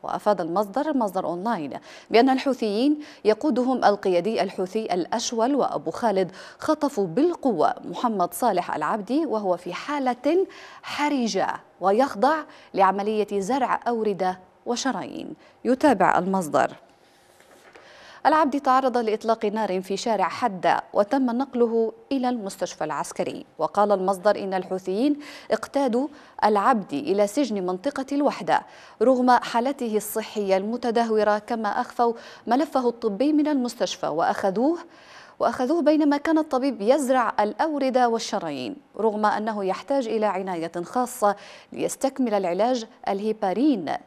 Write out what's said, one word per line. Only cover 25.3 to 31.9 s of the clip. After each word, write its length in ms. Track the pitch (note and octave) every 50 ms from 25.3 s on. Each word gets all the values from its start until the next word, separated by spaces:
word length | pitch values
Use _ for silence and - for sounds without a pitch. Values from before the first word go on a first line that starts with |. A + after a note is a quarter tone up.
| - - - -
اقتادوا 560 | - - - - - C#4 C#4 C4 G#3+ A#3+ C4+ D4+ - - - - - - -
العبدي 560 | G#3 G#3+ G3+ G3 A#3+ C4+ A3 F3+ - D3 C#3+
إلى 280 | C3 C#3+ F#3+ G3+ G#3 G3+
سجن 380 | - D4 D4 A3 G#3+ G3+ F3+
منطقة 400 | F3+ F3+ F#3 F#3+ C#4 - - C4+ C4
الوحدة 500 | C#4+ C#4+ D4 B3+ G3+ - G3+ E3 D3+ - - - - - - - - _
رغم 300 | G#3+ B3 C4 B3 B3+ B3
حالته 680 | B3 A#3+ - - - A#3 A#3+ C4 C#4+ - B3 A#3 G#3+ G#3+
الصحية 600 | G3+ - - A3 G#3+ - - A3 G#3 F#3+ F#3+ F#3+
المتدهورة، 800 | G3 G#3+ A3+ A#3+ - B3 A3 A#3+ A#3 A3+ A3 G#3+ G#3 G#3 G#3 G#3+
كما 320 | G#3 - A#3+ A3+ A3 G3+
أخفوا 440 | - - B3 -